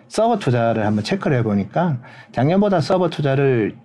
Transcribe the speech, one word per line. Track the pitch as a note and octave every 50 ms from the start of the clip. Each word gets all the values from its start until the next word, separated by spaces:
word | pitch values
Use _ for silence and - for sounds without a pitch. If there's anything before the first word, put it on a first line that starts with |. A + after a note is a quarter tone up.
| - -
서버 | - - G#3+ A#3 A#3+ G3+
투자를 | - C#3+ B2 A#2+ A#2 A#2 A2+ A2 G#2+
한번 | G#2 G#2+ G#2 G#2
체크를 | - - G3 - - C#3+ B2
해보니까 | A2 A2 G2+ G2+ G2 G2 - D#3+ E3+ F3+ C#3+ B2 - - - - - -
작년보다 | - - B2 D3 F3 G3 G3+ G#3 G3 F3
서버 | C#3 - F#3+ F#3 F#3 E3
투자를 | E3+ - D3+ C#3 C3+ C#3 C#3 C3+ C3 A#2 G#2+ G2+ - -